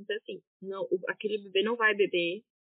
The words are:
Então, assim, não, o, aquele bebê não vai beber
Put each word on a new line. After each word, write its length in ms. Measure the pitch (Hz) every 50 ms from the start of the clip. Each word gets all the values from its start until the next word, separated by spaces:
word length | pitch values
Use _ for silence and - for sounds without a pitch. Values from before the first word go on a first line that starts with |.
Então, 160 | 202 - 202
assim, 240 | 220 - - 208 - - _ _ _ 190
não, 200 | 190 196 196 180
o, 160 | 170 180 185 - -
aquele 300 | - - - 208 208 214
bebê 240 | 202 196 185 196 202
não 100 | 220 240
vai 180 | 233 226 214 208
beber 460 | 202 202 175 180 180 170 170 175 208 - _ _ _ _